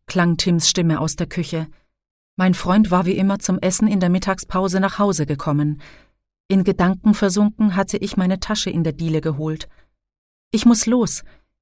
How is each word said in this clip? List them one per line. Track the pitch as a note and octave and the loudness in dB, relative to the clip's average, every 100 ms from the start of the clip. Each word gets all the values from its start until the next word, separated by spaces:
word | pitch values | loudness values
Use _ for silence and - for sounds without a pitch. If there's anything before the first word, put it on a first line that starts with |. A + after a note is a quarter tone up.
| - | -6
klang | F#3 F3 E3 | 0 0 0
Tims | F3+ E3+ - | 0 0 0
Stimme | F#3 E3 D#3 | 2 0 0
aus | D#3 - | -2 -4
der | E3+ | -6
Küche. | F3+ E3 E3 D#3+ - _ _ _ _ _ - | -6 -6 -6 -8 -14 _ _ _ _ _ -2
Mein | F#3 | 0
Freund | F3 F3+ G3+ G#3+ | 2 2 4 4
war | F3+ F3+ | 2 2
wie | G3 | 0
immer | G3 G3+ | 0 0
zum | - F#3 | -2 -2
Essen | F#3 F#3 A3 | 0 0 0
in | G3+ | 2
der | F3+ | 0
Mittagspause | F3+ G3 F#3 - F#3 F#3+ F#3 | 0 -2 -4 -4 -2 -2 0
nach | F#3+ - | -2 0
Hause | G3+ F3 D3 | 0 0 -2
gekommen. | C#3+ D#3 D3 D3 D3+ - - _ _ _ _ - | -4 -2 0 0 -4 -10 -20 _ _ _ _ -2
In | F#3+ F#3+ | 0 2
Gedanken | F#3 F3+ F#3+ G#3+ | 2 0 2 2
versunken | G#3 G3 F#3+ G#3 - G#3+ F#3 | 2 2 2 0 2 0 0
hatte | G3 - | -2 -4
ich | G3 - | -6 -2
meine | F#3 F#3+ | -2 -2
Tasche | - G#3+ - | -4 -4 -4
in | E3+ | -2
der | D#3+ | -2
Diele | C#3+ E3 D#3 | -4 -2 -2
geholt. | D#3 C#3+ D#3 D#3 - - _ _ _ _ _ _ _ | -2 -4 -6 -8 -12 -20 _ _ _ _ _ _ _
„Ich | A3 A#3 | 2 4
muss | A3+ A3 | 4 4
los. | B3 F#3+ - - - _ _ | 2 0 -2 -8 -20 _ _